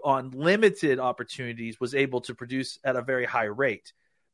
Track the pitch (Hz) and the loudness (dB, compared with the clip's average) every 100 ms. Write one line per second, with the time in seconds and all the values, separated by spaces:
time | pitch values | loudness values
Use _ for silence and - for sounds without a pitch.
0 | 143 135 131 131 165 208 208 - 151 127 | 2 0 -2 0 4 6 4 4 2 2
1 | 127 123 117 - 120 117 113 107 123 139 | 0 -2 -6 -8 -8 -6 -8 -4 -2 2
2 | 139 123 123 120 120 131 127 - 131 127 | 0 0 -4 -10 -6 -4 -4 -4 -2 0
3 | 123 127 120 123 107 104 135 98 - - | 0 -2 0 0 0 0 0 -2 -10 -20
4 | _ _ _ | _ _ _